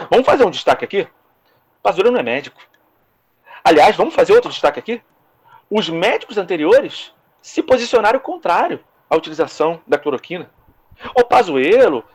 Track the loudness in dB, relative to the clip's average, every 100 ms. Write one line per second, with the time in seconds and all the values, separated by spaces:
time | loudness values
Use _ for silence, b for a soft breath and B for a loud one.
0 | B 0 2 2 0 0 -2 -2 -2 -6
1 | -6 _ _ _ _ _ _ _ -4 0
2 | 0 0 -2 -6 -8 _ _ _ _ _
3 | _ _ _ _ _ B 2 4 4 2
4 | -2 0 4 4 2 -2 -4 -4 -10 -12
5 | _ _ _ _ _ b -6 -4 -4 -2
6 | -2 -2 -6 -6 -4 -2 2 2 2 -12
7 | -20 _ _ _ -12 -6 0 0 2 0
8 | 2 0 -4 -8 -2 0 -2 -6 _ _
9 | -4 -4 -4 -6 -6 -2 -4 -4 -4 -4
10 | -2 -6 -8 -14 -14 _ _ _ _ -20
11 | -4 0 2 2 2 0 2 4 4 2
12 | -8